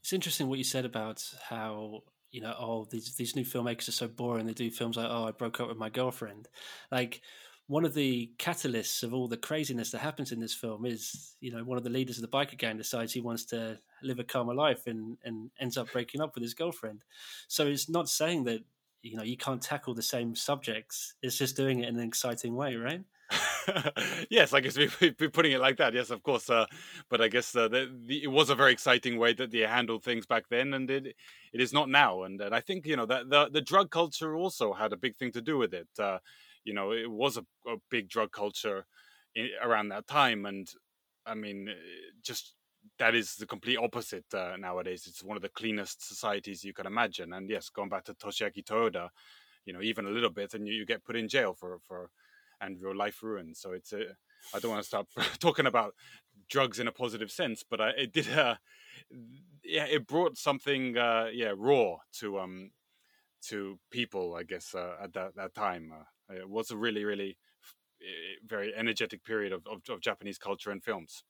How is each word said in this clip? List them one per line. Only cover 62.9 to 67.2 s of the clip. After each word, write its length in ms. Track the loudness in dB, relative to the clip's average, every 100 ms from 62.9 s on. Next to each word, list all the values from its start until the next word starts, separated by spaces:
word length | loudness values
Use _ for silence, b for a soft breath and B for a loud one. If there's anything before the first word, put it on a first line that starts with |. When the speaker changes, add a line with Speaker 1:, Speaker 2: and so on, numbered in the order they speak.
| _ _ _ _ _ -8
Speaker 2:
to 320 | -6 -6 -10 _
people, 440 | -4 -2 -2 -4
I 80 | -4
guess, 320 | -8 -10 -8
uh, 220 | -8 -8 -8
at 120 | -8
that, 220 | -6 -6 -6
that 180 | -10
time. 360 | -2 -2 -2 -8 -16 -20 _ _
Uh, 40 |
it 140 | -12 -4
was 220 | -4 -2
a 60 | 0
really, 280 | 0 0
really 340 | -2 -2